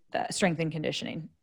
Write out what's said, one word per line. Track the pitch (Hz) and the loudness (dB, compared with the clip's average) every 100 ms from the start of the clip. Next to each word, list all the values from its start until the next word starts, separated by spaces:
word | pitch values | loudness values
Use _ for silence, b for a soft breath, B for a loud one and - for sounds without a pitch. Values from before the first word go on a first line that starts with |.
| - | -4
uh, | - - | -2 0
strength | - 190 156 | 2 2 4
and | 160 | 0
conditioning | 160 151 - - 135 156 - | 0 -2 -2 -4 -6 -8 -14